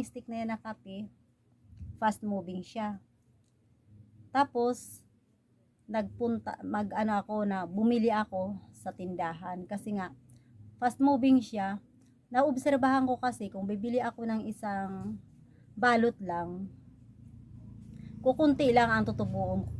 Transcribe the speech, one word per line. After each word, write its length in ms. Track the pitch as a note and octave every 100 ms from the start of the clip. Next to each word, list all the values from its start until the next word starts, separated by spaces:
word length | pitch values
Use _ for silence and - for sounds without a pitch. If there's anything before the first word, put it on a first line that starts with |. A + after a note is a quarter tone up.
stick 240 | B3 B3 A#3
na 160 | A3+
yan 80 | A3+
na 80 | A3
kape, 480 | A3 A3 F#3+ F#3+ G#3 - _ _ _ _ _ - - -
fast 240 | A3 G#3 G#3
moving 320 | G3 F3+ F#3
siya. 400 | F3+ A3+ G#3+ G3+ - _ _ _ _ _ _ _ _ - - - -
Tapos, 720 | B3+ C#4 A#3+ A#3+ B3 - - _ _ _ _ _ _ _ _ -
nagpunta, 720 | G#3+ G3+ G#3 A#3 A3+ - - F#3
mag, 240 | G#3 G#3
ano 320 | - G#3+ G#3
ako 240 | G3 G#3+ G#3
na, 240 | F#3+ F3
bumili 400 | F#3 A3 A#3+ A3+
ako 480 | G#3+ G#3+ F#3+ F#3 G3 -
sa 160 | - F#3+
tindahan. 720 | - F3+ F3 E3+ E3 F#3 F3+
Kasi 320 | F3+ G3+ G#3+
nga, 160 | G#3 F3+ - - - _ - - -
fast 160 | B3 A#3+
moving 400 | C#4 C#4 C4+ C4
siya. 400 | G#3+ G#3+ G3 G3+ - _ _ _ _
Naobserbahan 720 | B3 C#4+ C4 D4 C#4 C4 C4+ C4
ko 80 |
kasi, 320 | B3 B3+ A#3+ G3+
kung 160 | G3
bibili 380 | G3 G#3 A3+ B3
ako 240 | A#3 A3+ A#3
ng 160 | A3 G#3+
isang 720 | G#3+ G#3+ G3 G3 F#3+ G3 G#3+ - - - - - -
balot 400 | A#3+ A#3 A#3 -
lang, 480 | F#3 E3+ E3+ F3+ F#3+ - - - - - - - - - - - - - - -
kukunti 500 | C4 C4 D#4 C#4 C#4+
lang 160 | A#3+ A#3
ang 140 | A3+ G#3+
tutubuin 580 | G#3+ G3+ F#3+ F#3 F#3+
ko. 60 | F#3 -